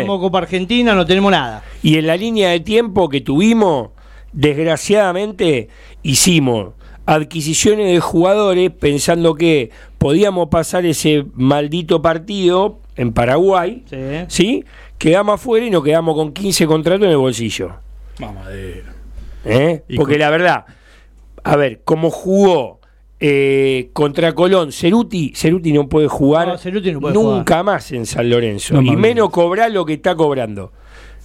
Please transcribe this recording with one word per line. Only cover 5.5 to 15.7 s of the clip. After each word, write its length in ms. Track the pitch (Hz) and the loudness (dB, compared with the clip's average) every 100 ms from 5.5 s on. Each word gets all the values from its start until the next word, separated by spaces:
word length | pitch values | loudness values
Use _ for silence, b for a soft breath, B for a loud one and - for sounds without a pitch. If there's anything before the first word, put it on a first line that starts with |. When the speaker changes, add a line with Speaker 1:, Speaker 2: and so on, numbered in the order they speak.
| 131 104 b b b | 0 -4 b b b
Speaker 2:
hicimos 720 | 156 127 185 165 131 117 92 - b b - | -4 0 2 2 2 0 -4 -14 b b 0
adquisiciones 880 | 156 151 165 147 160 208 214 202 | 0 -2 -6 -4 0 2 2 2
de 60 | 175 | 0
jugadores 720 | - 165 180 208 208 180 180 | 0 2 2 2 2 2 0
pensando 640 | - 147 143 - 170 165 | 0 -2 0 0 2 2
que 360 | 151 170 151 117 B B B | 2 2 2 0 B B B
podíamos 500 | 151 165 208 180 160 | 0 2 2 0 -2
pasar 380 | 170 156 180 175 | -2 -2 -2 -2
ese 380 | 143 160 151 143 | 0 0 0 -2
maldito 680 | 123 131 143 147 170 160 165 | -2 0 2 0 -4 -2 0
partido 760 | 165 165 165 202 180 180 208 - - | 0 -2 -4 -2 2 2 0 -4 -16
en 180 | - 120 | -6 -4
Paraguay, 680 | 117 120 143 190 185 175 233 - | 0 2 2 2 2 -2 -8 -14
Speaker 1:
Sí. 80 | 135 135 151 175 | -12 -10 -10 -6
Speaker 2:
¿sí? 360 | - 190 277 - B B B | -2 0 -2 -6 B B B
Quedamos 360 | 156 180 208 208 | 2 2 2 -2
afuera 300 | 254 220 | 0 -2
y 40 | 240 | 0